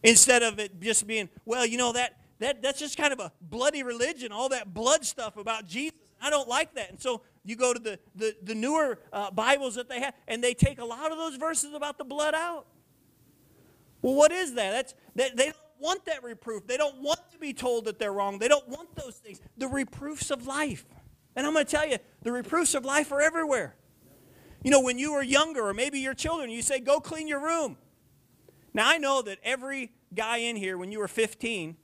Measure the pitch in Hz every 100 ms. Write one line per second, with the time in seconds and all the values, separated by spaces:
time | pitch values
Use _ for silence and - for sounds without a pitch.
0 | 226 226 262 247 233 208 208 190 202 214
1 | 208 220 180 - 220 240 240 240 247 233
2 | 247 _ _ _ 240 254 262 277 302 -
3 | 294 269 180 _ 170 220 269 294 254 233
4 | 262 311 240 208 262 254 208 180 233 311
5 | 269 - 220 208 202 220 190 202 311 -
6 | _ _ 285 294 240 254 320 262 190 190
7 | 247 226 _ _ 190 226 247 240 220 190
8 | _ 185 220 214 185 220 240 311 285 220
9 | - 202 202 190 233 277 262 226 240 247
10 | 269 - - 226 247 247 269 269 233 233
11 | 311 320 330 269 320 320 285 294 294 277
12 | 269 285 302 311 339 330 - _ _ _
13 | _ _ _ _ _ _ _ _ _ _
14 | 254 269 302 359 339 240 196 226 262 -
15 | - - 262 240 285 - - _ 302 381
16 | 359 294 240 226 240 214 196 262 294 262
17 | 285 330 - - 294 240 247 233 220 -
18 | 208 202 196 196 233 294 254 285 349 -
19 | 539 - 220 190 - - 262 269 262 -
20 | 285 302 - 269 247 277 302 175 - -
21 | - _ _ - 294 311 285 302 311 226
22 | - _ 226 247 214 330 320 285 254 285
23 | 294 277 311 330 311 254 143 - _ _
24 | - - - - - - 254 277 254 247
25 | 294 294 254 277 320 285 208 202 277 277
26 | 262 247 320 330 254 233 214 269 247 294
27 | 294 320 311 285 302 330 269 135 _ _
28 | _ _ _ _ - _ _ 196 233 330
29 | 277 269 208 190 226 262 262 269 240 _
30 | _ 185 220 233 233 226 190 185 185 214
31 | 196 - 220 - 233 214 160 165